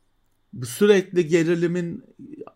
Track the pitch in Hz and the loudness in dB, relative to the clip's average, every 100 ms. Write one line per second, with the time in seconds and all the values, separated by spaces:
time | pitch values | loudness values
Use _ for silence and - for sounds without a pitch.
0 | _ _ _ _ _ 131 123 - 208 202 | _ _ _ _ _ -14 -10 0 4 4
1 | 190 175 156 170 160 175 170 175 170 - | 2 -2 0 2 2 0 -2 -4 -8 -10
2 | - _ - - - | -16 _ -20 -20 -20